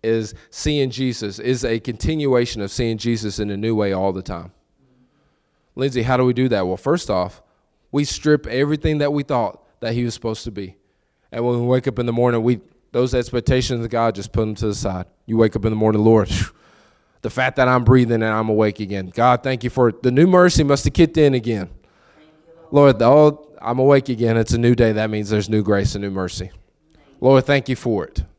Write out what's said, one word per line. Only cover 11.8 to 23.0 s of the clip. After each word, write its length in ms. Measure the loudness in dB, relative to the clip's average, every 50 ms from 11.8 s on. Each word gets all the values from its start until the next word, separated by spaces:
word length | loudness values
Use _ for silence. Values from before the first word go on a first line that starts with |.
| 0 -4
up 100 | -6 -4
in 60 | -4
the 80 | -4
morning, 300 | 0 0 0 2 0 0
we, 180 | 0 0 -2 -2 _ _ _ _ _ _
those 220 | -2 -2 -2 0 -2
expectations 680 | -4 -4 -2 -6 -4 0 0 0 0 0 -2 -4 -6
of 80 | -6 -4
God, 240 | -2 0 0 0 -2
just 180 | -4 -12 -6
put 100 | -4 -4
them 120 | -4 -4 -4
to 100 | -4 -4
the 80 | -6 -4
side. 320 | -4 -6 -6 -6 -6 -10 _ _ _ _
You 140 | -4 2 2
wake 180 | 2 2 2
up 80 | -2 -4
in 60 | -2
the 60 | -2
morning, 280 | 0 0 2 2 4 4
Lord, 260 | 6 6 4 4 0 -2 -4 -4 -6 _ _ _ _ _ _ _ _ _ _ _ _ _ _
the 60 | -10 -8
fact 280 | -4 -2 -2 -2 2
that 120 | 2 2 4
I'm 160 | 2 2 4
breathing 380 | 6 6 6 4 2 0 0
and 20 | 0
I'm 240 | 0 -2 -2 -2 0
awake 320 | 2 2 2 0 0 -4
again. 320 | -10 -8 -8 -8 -8 -10 -4
God, 280 | 0 2 2 2 2
thank 200 | 0 -6 -6 -4
you 60 | -6 -6
for 220 | 0 2 2 2
it. 120 | 2 0
The 80 | -2 0
new 160 | 4 4 4
mercy 380 | 6 6 6 6 6 4 2 2
must 200 | 2 0 0 0
have 100 | -4 2
kicked 240 | 2 2 2 4 2
in 160 | 2 2 2
again. 340 | 0 -2 -4 -4 -4 -6 -8 -12 -20 _ _ _ _ _ _ _ _ _ _ _ _ _ _ -20 _ -14 -2
Lord, 280 | 2 6 6 6 6
the 60 | 6